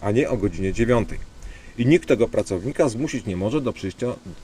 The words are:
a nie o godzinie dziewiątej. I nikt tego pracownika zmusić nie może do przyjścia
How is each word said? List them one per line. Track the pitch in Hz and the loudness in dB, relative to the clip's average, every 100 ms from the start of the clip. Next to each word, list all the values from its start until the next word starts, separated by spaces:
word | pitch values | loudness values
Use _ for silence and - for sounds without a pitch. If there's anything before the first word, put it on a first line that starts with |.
a | 101 | 0
nie | 110 - | 2 2
o | 117 | 0
godzinie | 98 85 95 | 0 0 -2
dziewiątej. | 95 117 120 92 - - - - - - - | 0 2 2 2 -6 -10 -14 -16 -16 -14 0
I | 120 | 4
nikt | 175 - | 4 4
tego | 117 117 | 2 4
pracownika | - 98 92 110 151 151 | 2 0 -2 -4 2 2
zmusić | 110 151 127 101 | 2 -4 -4 -4
nie | 90 | -2
może | 101 147 | 0 0
do | 120 | -2
przyjścia | - 95 - 123 - 90 85 | -4 -6 -4 -4 -4 -10 -14